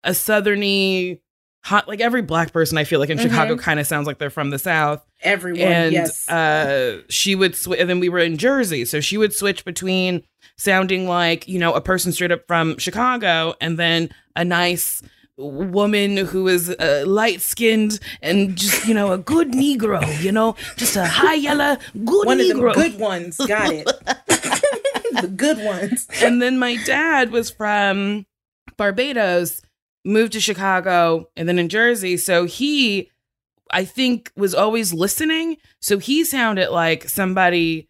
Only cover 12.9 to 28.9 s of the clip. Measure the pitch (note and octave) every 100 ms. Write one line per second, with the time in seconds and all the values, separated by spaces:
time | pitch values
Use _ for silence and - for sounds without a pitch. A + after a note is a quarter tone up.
12.9 | G#3 B3 B3 G3+ E3 D#3+ - D#3+ E3+ E3+
13.9 | E3 E3 - _ - F3 F3 F3 F3 -
14.9 | - - _ _ - C#3+ C#3 F#3+ F#3 G#3
15.9 | G#3 G3+ G3 F#3+ F#3+ F#3 F3+ E3+ F3+ D#3+
16.9 | C#3+ D#3+ G3+ A#3 G#3 - - A3+ A3 G#3+
17.9 | G#3 - - - G3 G3 F3+ G3 F#3 G#3+
18.9 | A3 G3+ F#3 - D#4+ D#4 B3 C#4 C4+ G#3+
19.9 | G3 D3 D3+ F#3 G#3+ A3+ A3 - - A#3+
20.9 | G3+ F3 - - D#4+ C#4+ D4 C#4+ C4+ -
21.9 | G#3 A3+ F#4+ G4+ C4 F#4 C4+ A#3+ - E4
22.9 | G#3 G#3 F3+ F3 - C4 G#3 G#3 B3 C4
23.9 | C4 - - - - C4 - C#5+ C5+ C#5
24.9 | C#5 A#4 B3+ F3+ F#3+ D4 A#3+ G#3 F3+ G3+
25.9 | A#3+ - - A#3+ A#3+ B3 C4 B3 A#3+ G#3+
26.9 | C4+ D#4+ D4 A#3+ A#3 A3+ - G#3+ G#3 G3+
27.9 | G3 G3 G#3 G3 _ _ _ - - G3+